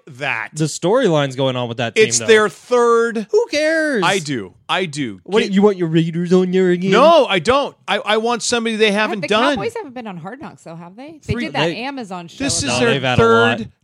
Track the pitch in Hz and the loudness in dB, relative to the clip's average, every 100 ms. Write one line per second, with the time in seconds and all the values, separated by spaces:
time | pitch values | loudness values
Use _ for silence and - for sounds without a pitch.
0 | - 127 143 117 104 151 156 - 170 240 | -20 -10 -6 -6 -6 -4 -4 -2 0 2
1 | 233 156 139 127 135 127 120 117 117 214 | 2 2 0 0 -2 -2 -4 -4 -2 2
2 | 220 117 117 220 208 - - 247 240 233 | 2 2 4 4 4 -4 -2 2 4 2
3 | 233 226 202 415 480 294 311 320 311 247 | 0 -4 0 0 0 0 0 0 0 0
4 | 175 202 151 131 92 _ - 170 190 143 | 0 0 -2 -6 -6 _ -6 -4 -4 -6
5 | 127 95 - 208 220 190 202 190 170 165 | -8 -8 -2 0 2 4 4 2 0 2
6 | 165 165 175 185 185 185 185 180 190 202 | 0 -2 2 2 2 2 2 0 2 4
7 | 302 330 233 190 156 269 269 - - 202 | 6 6 4 0 2 0 0 -8 -6 -4
8 | 202 220 226 233 - 240 226 220 220 202 | 0 0 0 -2 -2 -2 -2 0 0 2
9 | 214 214 202 208 269 277 453 466 330 240 | -2 -2 0 2 2 0 -4 -8 -12 -14
10 | 220 175 175 262 240 - 165 165 175 196 | -12 -12 -14 -14 -18 -18 -18 -16 -18 -18
11 | 285 320 - 220 - 302 160 170 254 277 | -20 -16 -6 -6 -4 -2 -2 -4 -8 -10
12 | 202 185 170 - 277 - 285 247 240 - | -12 -12 -14 -6 -4 -4 -2 0 2 0
13 | 131 127 233 233 233 240 208 _ | 0 2 4 4 2 -2 -8 _